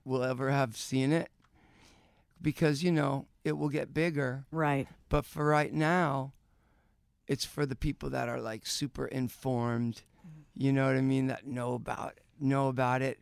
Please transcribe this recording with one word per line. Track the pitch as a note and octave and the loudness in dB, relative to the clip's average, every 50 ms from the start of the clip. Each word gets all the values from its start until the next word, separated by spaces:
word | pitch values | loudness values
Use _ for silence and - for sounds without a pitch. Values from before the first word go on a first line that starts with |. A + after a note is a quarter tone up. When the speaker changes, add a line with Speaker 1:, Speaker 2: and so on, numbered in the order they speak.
| - | -4
Speaker 1:
will | C3 C3 B2+ B2+ | -2 0 0 0
ever | C3 B2+ B2 C3+ C3+ | 0 0 0 0 2
have | C#3 C#3 C3+ A#2 A2+ | 2 2 2 0 -2
seen | - - - C3 C3 C3 C#3 | -6 -6 -2 0 2 2 4
it | D#3 E3 - - _ _ _ _ _ _ _ _ _ - - - - - _ _ _ _ _ _ _ - | 2 2 0 -4 _ _ _ _ _ _ _ _ _ -20 -20 -20 -20 -20 _ _ _ _ _ _ _ -4
because, | - D#3 C#3+ - E3 D3+ D3 C#3 F3 | -2 -2 0 2 2 2 4 2 2
you | F3+ | 2
know, | E3+ D#3 C#3+ C#3 C#3 C#3 - - _ _ - | 2 2 2 0 -2 -4 -6 -10 _ _ -4
it | D#3+ D3+ | -4 -2
will | D3 D3 D3 | -2 -2 -2
get | C#3 D3+ - - C#3+ | -2 -2 -4 -2 -2
bigger. | D3+ E3 F3 D#3 C#3 C#3 B2+ B2+ C#3 C#3 - | 0 0 0 0 -2 -2 -2 -4 -8 -10 -6
Speaker 2:
Right. | - D#3+ D#3 D3 C#3+ C3+ B2+ - - - - - | -2 0 0 2 0 0 -2 -4 -10 -20 -4 -2
Speaker 1:
But | - D3 C#3 | 0 0 0
for | - - D#3 D3 | -2 -4 0 2
right | D3+ D3+ D3 D3+ - - | 4 4 4 2 2 0
now, | D3+ D#3 D#3 F3 F3+ F3 D3 C#3 C3+ C3 C#3 - - _ _ _ _ _ _ _ _ _ _ _ _ _ _ _ _ _ | 2 2 4 4 4 2 2 0 -2 -4 -6 -10 -18 _ _ _ _ _ _ _ _ _ _ _ _ _ _ _ _ _
it's | - C#3 - - | -4 -2 -2 -4
for | - - - D3 | -4 -4 -2 -2
the | C3+ B2+ | -2 -2
people | - - D3 - - D3 C#3 | -2 -2 -2 -2 -4 -6 -4
that | C3 C3 B2 | -4 -2 -2
are, | A#2+ A#2+ B2+ | -2 -4 -4
like, | A2 A2+ A2 A2+ - | -6 -6 -8 -8 -6
super | - - - C#3+ B2+ - - C3+ | -6 -4 -4 -4 -6 -4 -6 -6
informed, | - C#3 C3+ B2+ A#2+ - - - C3+ B2+ A#2+ A#2 A#2+ A#2+ A#2 A#2+ A#2 A#2 - - _ _ _ - E3+ D#3 D#3 - _ - | -4 -2 -2 -4 -4 -4 -6 -4 -2 0 0 0 0 0 0 -2 -2 -4 -6 -12 _ _ _ -20 -20 -20 -20 -20 _ -4
you | - C3+ C3+ C3+ | 0 2 4 4
know | C3+ C3+ | 4 4
what | C3+ C3 | 4 4
I | C3+ | 4
mean, | C3+ C3 C3+ C3+ C3 | 4 4 4 2 2
that | C3 B2 - - | 0 -2 -4 -6
know | C#3 B2 B2 A#2+ B2 - | -8 -6 -4 -2 -2 -4
about, | - - - - - - - - - - _ _ - | -4 -4 -6 -6 -6 -6 -8 -10 -14 -20 _ _ -2
know | C#3+ C3+ C#3 C#3 C#3 | 2 2 4 4 2
about | C3+ C3 B2+ B2+ B2 B2+ C3 | 2 2 2 2 2 2 2
it. | C3 C3+ A#2 - | 0 -2 -2 -4